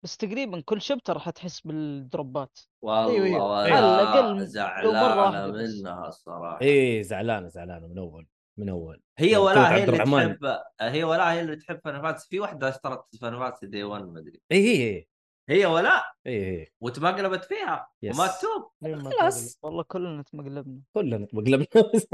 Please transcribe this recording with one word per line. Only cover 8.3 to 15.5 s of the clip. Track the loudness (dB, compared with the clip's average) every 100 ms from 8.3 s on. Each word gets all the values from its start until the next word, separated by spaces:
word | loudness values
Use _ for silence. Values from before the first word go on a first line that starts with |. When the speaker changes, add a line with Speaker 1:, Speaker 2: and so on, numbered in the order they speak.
| _ _ -10
Speaker 4:
من | -6
أول. | -6 -8 -16 _ 0
Speaker 2:
هي | 4
Speaker 4:
لو | 6 6
Speaker 2:
ولا |
Speaker 4:
توت | 8
Speaker 2:
هي | 8 6
Speaker 4:
عبد |
Speaker 2:
اللي | 4 4
Speaker 4:
الرحمن. | 4 4 2 -2
Speaker 2:
تحب، | -4 -6 -8 _
هي | -4 -2
ولا | 0 2 2
هي | 0
اللي | -4 -8
تحب | -10 -12
فاينل | -8 -6
فانتسي. | -6 -8 -6
في | -6
واحدة | -6 -4 -6
اشترت | -4 -8 -8 -12 -12
فاينل | -10 -6
فانتسي | -8 -8 -10
دي | -8
وان | -8 -8 -12
مدري. | -16 -18 -20 _
Speaker 4:
إيه، | 2
هي، | 4 2 0 -4
هي. | -10 _ _ _ 0